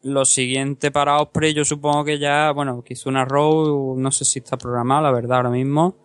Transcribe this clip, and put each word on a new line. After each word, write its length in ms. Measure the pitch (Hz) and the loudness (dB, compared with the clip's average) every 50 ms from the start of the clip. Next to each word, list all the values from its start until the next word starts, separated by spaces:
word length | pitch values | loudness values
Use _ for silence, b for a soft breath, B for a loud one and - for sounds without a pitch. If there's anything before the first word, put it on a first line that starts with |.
Lo 240 | - 131 139 135 135 | -6 -2 0 0 2
siguiente 640 | - - - 127 123 131 135 135 143 143 - - 147 | 2 2 2 0 0 0 -2 -2 -2 -4 -2 -2 -2
para 300 | 139 147 143 143 143 147 | 0 2 2 2 2 2
Ospreay, 320 | 151 - _ 160 151 156 156 | 0 0 _ 0 0 2 2
yo 100 | 151 147 | 0 -2
supongo 400 | 143 151 147 143 147 147 147 147 | -2 -2 -2 0 0 0 0 0
que 160 | 147 151 143 | -2 -4 -2
ya, 320 | 143 143 143 147 151 156 | 0 0 2 2 2 0
bueno, 320 | 143 143 143 139 123 123 120 | 0 -2 -4 -4 -4 -8 -10
que 100 | - 123 | -12 -14
hizo 160 | 123 - 135 | -10 -6 -2
una 140 | 131 135 131 | 0 0 0
Row, 720 | 127 135 143 147 151 156 160 156 151 147 139 135 131 131 | 2 2 2 4 4 4 2 2 0 0 -2 -2 -4 -4
no 140 | 131 131 135 | -2 -2 -2
sé 140 | 131 - 139 | -2 -2 -2
si 140 | - - 135 | -2 -4 -4
está 180 | 123 - - | -6 -8 -10
programada, 460 | 127 - 123 123 120 120 127 135 147 156 | -8 -6 -6 -4 -2 0 2 2 2 2
la 80 | 143 | 2
verdad, 260 | 131 120 117 120 127 | 0 0 0 0 0
ahora 120 | 127 123 123 | 2 2 0
mismo. 460 | 123 123 131 139 143 151 165 180 196 _ | 0 -2 -2 0 2 2 2 0 0 _